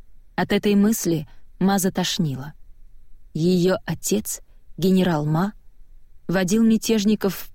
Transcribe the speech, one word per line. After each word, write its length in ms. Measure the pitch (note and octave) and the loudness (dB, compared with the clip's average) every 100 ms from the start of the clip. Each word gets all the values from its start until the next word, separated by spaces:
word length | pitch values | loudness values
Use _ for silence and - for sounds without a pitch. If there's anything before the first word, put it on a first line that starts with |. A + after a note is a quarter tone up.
| - - - - | -20 -20 -10 -6
От 120 | F3+ | -2
этой 200 | G3+ G#3 G3+ | 0 2 4
мысли 520 | G#3 A3+ F3 D#3+ D#3 - - - | 4 2 0 -2 -4 -12 -20 -2
Ма 200 | F#3+ G3 | 0 2
затошнило. 720 | F3+ F#3+ F3+ - D#3+ C3 D3 - - - - - - - - | 0 0 -2 -2 -2 -4 -10 -16 -20 -20 -20 -20 -18 -18 -12
Её 420 | D#3 E3+ F#3 F3+ F#3 - | -2 2 2 2 0 -4
отец, 540 | E3 - G3+ - - - - - - | -8 -2 -2 -2 -10 -14 -20 -18 -2
генерал 480 | F#3 F#3 F3+ D#3 D3+ | 2 4 4 0 0
Ма, 260 | D#3 G3+ - - - - - - - - | 0 -2 -4 -18 -20 -20 -20 -20 -12 -4
водил 340 | F3 F#3 A3 | 0 2 2
мятежников 720 | A3+ A3 - A3 G3+ G#3 G3+ - | 4 2 2 2 2 2 0 -4
в 140 | - | -8